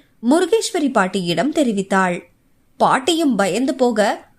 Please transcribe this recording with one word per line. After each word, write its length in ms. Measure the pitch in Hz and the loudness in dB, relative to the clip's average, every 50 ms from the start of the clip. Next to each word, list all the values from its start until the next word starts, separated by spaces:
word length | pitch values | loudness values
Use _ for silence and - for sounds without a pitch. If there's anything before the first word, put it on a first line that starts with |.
| _ _ _ _ 220 | _ _ _ _ 0
முருகேஸ்வரி 680 | 233 285 339 370 - 440 453 - - - 349 302 262 | 2 2 2 2 2 0 0 0 -2 -4 -2 -2 0
பாட்டியிடம் 640 | - 220 185 190 196 202 180 175 170 160 202 294 311 | 0 0 0 0 -2 -4 -4 -2 -2 0 -2 0 0
தெரிவித்தாள். 760 | 240 - 240 208 196 190 - 202 190 190 180 175 175 - - _ _ _ _ _ _ _ _ _ - | 0 0 0 0 -2 -2 -2 0 0 0 0 -2 -4 -8 -14 _ _ _ _ _ _ _ _ _ 0
பாட்டியும் 580 | 233 170 156 262 262 - 339 320 330 277 233 | 2 2 2 2 0 0 0 0 0 0 0
பயந்து 400 | 190 196 185 170 220 269 269 - | 0 0 0 0 -2 -2 -2 0
போக 500 | - 254 247 226 214 202 226 311 359 - _ _ | 0 0 0 2 0 0 0 -2 -4 -8 _ _